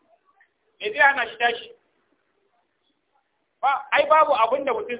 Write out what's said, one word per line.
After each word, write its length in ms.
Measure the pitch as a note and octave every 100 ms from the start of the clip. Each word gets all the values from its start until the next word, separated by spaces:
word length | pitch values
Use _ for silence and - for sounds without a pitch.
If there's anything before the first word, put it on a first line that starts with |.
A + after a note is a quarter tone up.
| _ _ _ _ _ _ _ -
Me 100 | G#3
zai 60 | C4+
hana 320 | C#4 C4+ A3+
shi 60 | -
tashi? 340 | A#3+ - - - _ _ _ _ _ _ _ _ _ _ _ _ _ _ _ _ _ _
Ba, 260 | C4+ C4 -
ai 140 | C4+ C#4+
babu 240 | D#4 D#4
abin 300 | A#3 A3+ C#4
da 80 | C4+
mutum 240 | A3 G#3+